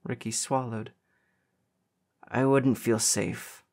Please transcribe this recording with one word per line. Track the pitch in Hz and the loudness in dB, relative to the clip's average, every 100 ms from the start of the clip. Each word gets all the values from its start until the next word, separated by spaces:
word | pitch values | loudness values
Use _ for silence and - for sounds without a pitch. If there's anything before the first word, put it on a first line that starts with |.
Ricky | - 123 113 | -8 -8 -6
swallowed. | 110 - 135 127 113 110 _ _ _ _ _ _ _ _ _ _ _ _ _ - | -6 -2 -2 -2 -8 -10 _ _ _ _ _ _ _ _ _ _ _ _ _ -6
I | - | 0
wouldn't | 135 139 131 113 | 4 6 4 2
feel | - 113 | 2 2
safe. | - - - - - - _ | 2 0 -2 -6 -12 -20 _